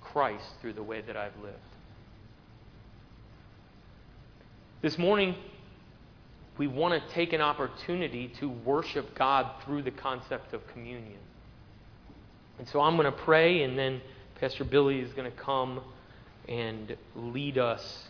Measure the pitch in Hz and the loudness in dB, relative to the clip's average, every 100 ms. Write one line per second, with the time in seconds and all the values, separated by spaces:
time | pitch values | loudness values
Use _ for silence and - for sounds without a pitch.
0 | - 147 131 104 - - 120 107 107 110 | -4 2 2 0 -10 -12 -10 -8 -8 -8
1 | 107 107 104 104 101 117 - - - - | -8 -8 -8 -8 -14 -14 -18 -20 -20 -20
2 | - - - - - - - - - - | -20 -20 -20 -20 -20 -20 -20 -20 -20 -20
3 | - - - - - - - - - - | -20 -20 -20 -20 -20 -20 -20 -20 -20 -20
4 | - - - - - - - - 160 147 | -20 -20 -20 -20 -20 -20 -20 -4 -4 2
5 | 175 208 196 180 - - - - - - | 4 4 4 0 -8 -18 -20 -20 -20 -20
6 | - - - - - - 143 127 170 165 | -20 -20 -20 -20 -20 -4 -2 2 4 4
7 | - - 170 160 151 147 131 - - 175 | 0 0 2 4 2 2 -2 -4 -4 -2
8 | 165 120 123 - 143 120 113 143 165 151 | -2 -4 -8 -6 -6 -4 0 2 2 -4
9 | - - 131 139 127 - - 143 135 - | -6 0 4 4 2 -4 -4 -4 -4 -4
10 | 139 127 120 123 - 113 - - 117 123 | -4 -4 -6 -8 -6 -12 -10 -14 -12 -12
11 | 110 101 104 - - - - - - - | -12 -16 -18 -20 -20 -20 -20 -20 -20 -20
12 | - - - - - - 123 147 151 165 | -20 -20 -20 -20 -20 -16 -2 4 6 6
13 | 143 135 - 160 165 175 135 127 135 131 | 4 2 6 8 8 6 2 0 0 -2
14 | - - - - 135 - 131 135 139 135 | -8 -18 -20 -4 -4 -2 4 6 6 2
15 | 123 120 127 117 - 135 131 127 127 - | -2 -6 -8 -8 -2 -2 0 -4 -10 -18
16 | - - - - - 120 113 110 107 - | -20 -20 -20 -18 -8 -4 -4 -6 -8 -12
17 | - - 117 123 143 131 120 113 - - | -12 -10 -8 -4 -2 2 2 0 -6 -14
18 | - | -16